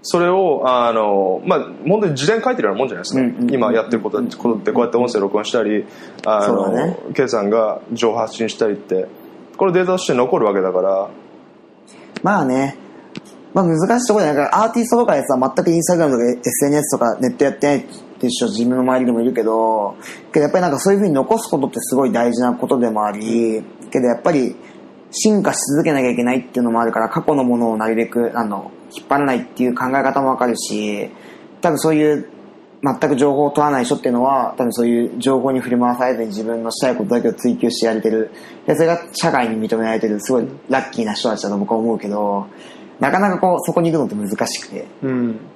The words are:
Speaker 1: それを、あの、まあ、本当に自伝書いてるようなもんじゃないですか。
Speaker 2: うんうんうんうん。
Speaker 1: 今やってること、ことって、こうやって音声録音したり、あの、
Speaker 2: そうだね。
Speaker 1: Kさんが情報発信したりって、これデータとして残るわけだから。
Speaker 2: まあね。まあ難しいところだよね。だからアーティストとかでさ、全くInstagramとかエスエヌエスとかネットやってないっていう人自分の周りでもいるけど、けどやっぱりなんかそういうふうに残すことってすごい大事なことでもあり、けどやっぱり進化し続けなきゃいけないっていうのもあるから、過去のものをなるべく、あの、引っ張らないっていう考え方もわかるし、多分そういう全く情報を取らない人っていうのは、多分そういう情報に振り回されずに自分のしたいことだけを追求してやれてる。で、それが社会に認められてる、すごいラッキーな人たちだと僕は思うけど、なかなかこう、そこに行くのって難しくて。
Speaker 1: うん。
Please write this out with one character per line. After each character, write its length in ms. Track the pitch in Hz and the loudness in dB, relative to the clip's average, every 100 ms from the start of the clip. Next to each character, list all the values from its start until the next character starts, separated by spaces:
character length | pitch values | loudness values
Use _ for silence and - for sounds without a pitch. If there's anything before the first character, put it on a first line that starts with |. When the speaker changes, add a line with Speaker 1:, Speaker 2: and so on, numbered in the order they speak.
| - | 0
Speaker 1:
そ 140 | 175 | 0
れ 100 | 175 | 2
を、 340 | 185 185 139 127 | 2 2 2 2
あ 260 | 123 120 | 4 4
の、 500 | 113 107 98 95 92 - | 2 2 2 2 0 0
ま 100 | 165 | 0
あ、 40 | - - 120 | 0 -6 0
本 140 | 208 | 2
当 60 | 196 | 2
に 40 | |
自 160 | 139 147 | 0 0
伝 140 | 226 | 2
書 100 | 254 | 0
い 60 | 247 | 0
て 40 | |
る 60 | 104 | 0
よ 60 | |
う 20 | 98 | 0
な 40 | |
も 60 | 131 | -4
ん 20 | |
じ 40 | |
ゃ 20 | 90 | -4
な 60 | |
い 20 | |
で 20 | 92 | -4
す 100 | 131 | 0
か。 60 | |
Speaker 2:
う 20 | |
ん 40 | 123 | -2
う 40 | |
ん 40 | - | 0
う 40 | |
ん 20 | |
う 20 | 120 | 0
ん。 80 | |
Speaker 1:
今 200 | 131 110 | 2 2
や 100 | 113 | 0
っ 20 | 107 | 0
て 80 | |
る 80 | 113 | -2
こ 80 | 104 | -2
と、 120 | 104 | -4
こ 280 | 113 - 120 | -4 -4 -2
と 60 | 110 | 0
っ 40 | |
て、 140 | 101 | 0
こ 80 | 117 | 0
う 20 | |
や 60 | 117 | 2
っ 20 | |
て 60 | 117 | 2
音 100 | 123 | 0
声 140 | 110 | 0
録 160 | 98 107 | 0 -2
音 80 | 107 | -2
し 60 | |
た 120 | 123 | -2
り、 220 | 104 107 101 - - - - | 0 -2 -4 -14 -20 -6 0
あ 220 | 107 101 | 2 2
の、 180 | 98 95 | 2 0
Speaker 2:
そ 60 | |
う 40 | 120 | 0
だ 120 | 160 | -2
ね。 100 | 180 - | -4 -6
Speaker 1:
K 140 | - 127 | -2 0
さ 120 | 113 | 0
ん 80 | 101 | 2
が 300 | 113 110 - - | 2 2 -2 -8
情 180 | 117 117 | 0 0
報 60 | 113 | 0
発 180 | 110 - | -4 -4
信 140 | 113 | -6
し 80 | - | 0
た 100 | 110 | -2
り 60 | |
っ 20 | 101 | -2
て、 320 | - 92 - - - - - - | -2 -4 -4 -10 -20 -20 -18 -2
こ 100 | 190 | 2
れ 60 | |
デ 120 | 180 | 2
ー 20 | 185 | 2
タ 80 | |
と 40 | 185 | 0
し 80 | - | 0
て 80 | |
残 260 | 131 123 165 | 2 2 2
る 60 | 110 | 2
わ 80 | |
け 80 | 98 | 2
だ 120 | 92 | 0
か 80 | 90 | 2
ら。 280 | 92 95 101 - - - - - - - - - - - | 2 0 -2 -10 -20 -20 -20 -20 -20 -20 -20 -20 -18 -4
Speaker 2:
ま 180 | 180 202 | 0 0
あ 60 | 139 | 0
ね。 320 | 127 139 - - - - - - - - | 0 -2 -6 -20 -20 -18 -20 -20 -20 -4
ま 80 | 190 | 0
あ 40 | 180 | 2
難 120 | 160 190 240 | 2 2 0
し 40 | |
い 40 | 247 | 2
と 60 | |
こ 60 | 208 | 2
ろ 60 | 160 | 2
だ 60 | |
よ 40 | 143 | 2
ね。 60 | |
だ 80 | 143 | 2
か 80 | 185 | 2
ら 60 | 220 | 2
ア 40 | |
ー 40 | |
テ 80 | 233 | 0
ィ 20 | |
ス 80 | 226 | 2
ト 60 | 240 | 2
と 80 | 226 | 4
か 100 | 151 | 2
で 80 | |
さ、 140 | 131 131 | 2 0
全 100 | 131 | 2
く 220 | 156 175 | 2 2
Instagram 400 | 170 160 175 156 | 2 2 2 4
と 60 | 123 | 4
か 140 | 120 | 2
エ 60 | 123 | 0
ス 220 | 131 120 143 | -4 0 2
エ 40 | |
ヌ 80 | 147 | 2
エ 40 | |
ス 160 | 147 131 | 0 0
と 20 | |
か 180 | 120 107 | 0 0
ネ 100 | 123 | -2
ッ 80 | 123 | 2
ト 80 | - | 0
や 60 | |
っ 20 | |
て 140 | - 143 | 2 0
な 60 | |
い 40 | 139 | 0
っ 40 | - - - - | -2 -18 -20 -4
て 60 | 123 | -4
い 40 | |
う 0 | |
人 180 | 123 120 | 0 -2
自 180 | 104 120 | 0 0
分 100 | 127 | 2
の 60 | |
周 180 | 127 127 | 2 2
り 60 | 123 | 2
で 60 | |
も 100 | 117 | 2
い 40 | 120 | 0
る 80 | |
け 100 | 120 | 0
ど、 520 | 110 113 113 110 101 - - - - | 0 2 2 0 -2 -8 -18 -18 -6
け 60 | 156 | 0
ど 40 | |
や 60 | 147 | 2
っ 20 | |
ぱ 60 | 190 | 2
り 40 | |
な 40 | 180 | 0
ん 20 | |
か 80 | 139 | 0
そ 120 | 196 | 2
う 20 | |
い 40 | 202 | 2
う 20 | |
ふ 40 | |
う 40 | 202 | 2
に 60 | |
残 240 | 139 135 220 | 2 2 0
す 120 | - | 0
こ 100 | 160 | -2
と 80 | 131 | -2
っ 40 | |
て 80 | 117 | -4
す 160 | - 131 | -2 0
ご 100 | 131 | 2
い 40 | |
大 220 | 113 120 | 2 0
事 80 | 113 | 2
な 120 | 123 | 0
こ 140 | 120 127 | 0 -2
と 120 | 139 | 0
で 100 | 120 | 0
も 160 | 107 104 | 0 -2
あ 60 | |
り、 520 | 101 110 117 113 110 - - - | -4 -2 0 0 -2 -6 -18 -6
け 100 | - | 0
ど 60 | 123 | 0
や 80 | 120 | 0
っ 60 | |
ぱ 100 | 175 | 0
り 240 | 151 120 - - - - - - | 2 0 -4 -18 -20 -20 -20 -14
進 320 | - 214 208 | 0 2 4
化 100 | 160 | 2
し 60 | - - | -2 -2
続 120 | 143 | 0
け 100 | 165 | 2
な 80 | 139 | 2
き 40 | 127 | 2
ゃ 40 | |
い 60 | 120 | 0
け 80 | |
な 100 | 120 | 0
い 60 | 127 | -2
っ 80 | 123 | -2
て 120 | 127 | -2
い 20 | |
う 40 | 120 | 0
の 60 | |
も 100 | 113 | 2
あ 40 | 117 | 0
る 60 | |
か 80 | 113 | 0
ら、 100 | 113 | 0
過 140 | 165 | 0
去 120 | - 147 | 0 2
の 80 | |
も 140 | 123 120 | 2 2
の 140 | 117 | 0
を 60 | 110 | 0
な 100 | 113 | 0
る 80 | 113 | 0
べ 120 | 117 | 0
く、 240 | 120 117 | 0 -2
あ 100 | 120 | -2
の、 280 | 107 98 - - - - | -4 -6 -10 -18 -18 -18
引 80 | |
っ 40 | - | -2
張 120 | 143 | 0
ら 60 | 143 | 2
な 80 | 123 | -2
い 40 | |
っ 60 | - | -4
て 180 | - | -2
い 40 | 127 | -2
う 80 | 123 | 0
考 100 | 127 | -2
え 140 | 135 | 0
方 180 | 135 139 | 0 0
も 80 | 135 | 0
わ 80 | 127 | 2
か 100 | 123 | 0
る 100 | 110 | -2
し、 520 | - 107 104 104 104 - - - - - | -4 -4 -4 -4 -8 -12 -20 -20 -20 -2
多 80 | 175 | -2
分 80 | 147 | 2
そ 140 | 160 | 2
う 40 | 151 | 2
い 180 | 151 | 2
う 140 | 147 - - - - - - | 2 -4 -18 -20 -20 -20 -4
全 260 | 139 123 151 | -4 0 0
く 60 | 135 | 2
情 180 | 143 | 2
報 120 | 139 147 | 4 2
を 60 | |
取 100 | 143 | 2
ら 100 | 147 | 2
な 100 | 139 | 2
い 40 | 123 | 0
人 100 | 147 | -2
っ 40 | |
て 80 | 135 | 0
い 20 | |
う 40 | |
の 100 | 120 | 0
は、 320 | 131 135 117 - | 2 2 -2 -2
多 60 | |
分 100 | 123 | -2
そ 100 | 117 | 0
う 40 | 120 | 2
い 280 | 120 117 123 | 2 0 -2
う 40 | |
情 200 | 127 135 | 0 2
報 120 | 131 | 2
に 80 | 131 | -2
振 120 | 123 | 0
り 80 | 120 | 0
回 160 | 123 123 | 2 2
さ 120 | 127 | 0
れ 80 | 117 | 0
ず 60 | |
に 60 | 113 | -4
自 160 | 101 | -4
分 200 | 110 117 | -4 -4
の 80 | 113 | -6
し 100 | 113 | -2
た 80 | 131 | -2
い 60 | 123 | 0
こ 80 | |
と 80 | 101 | 0
だ 100 | 120 | 2
け 80 | 120 | 0
を 40 | |
追 240 | - 123 110 | 0 -2 0
求 120 | 120 | 0
し 120 | - | 0
て 40 | 113 | 0
や 80 | |
れ 80 | 110 | 2
て 80 | 107 | 0
る。 220 | 110 110 - - - - | 0 -2 -8 -20 -10 -2
で、 100 | 156 | 2
そ 60 | |
れ 60 | 165 | 2
が 120 | 170 - | 0 -4
社 180 | - 170 | -4 0
会 180 | 143 117 | 0 0
に 60 | 110 | -2
認 160 | 110 113 | -2 0
め 80 | 113 | 0
ら 80 | |
れ 60 | 110 | 0
て 80 | 110 | 0
る、 120 | 104 | -2
す 120 | 107 | 0
ご 100 | 127 | 0
い 60 | 107 - - | 0 -8 -2
ラ 120 | 131 | -2
ッ 80 | - | -2
キ 120 | - | -6
ー 20 | 110 | -4
な 80 | |
人 160 | 104 120 | -2 -4
た 80 | 107 | -2
ち 60 | |
だ 60 | 104 | -4
と 80 | 101 | -4
僕 140 | 101 | -2
は 60 | 113 | 0
思 160 | 113 | 0
う 60 | 110 | -2
け 80 | 104 | -4
ど、 380 | 104 104 101 101 - - - - - | -2 -2 -2 -6 -18 -20 -20 -20 -4
な 120 | 143 | 0
か 80 | 185 | 2
な 100 | 202 | 2
か 100 | 180 | 2
こ 160 | 185 165 | 2 2
う、 40 | |
そ 120 | - | 0
こ 80 | 170 | 0
に 100 | 170 | 2
行 60 | 160 | 2
く 120 | 120 | -2
の 140 | 104 | -4
っ 40 | 104 | -4
て 80 | 107 | -2
難 120 | 117 | -4
し 120 | - | -4
く 100 | - | -10
て。 160 | 98 - - | -12 -14 -8
Speaker 1:
う 80 | 135 | -4
ん。 280 | 127 120 110 - | -2 -2 -4 -12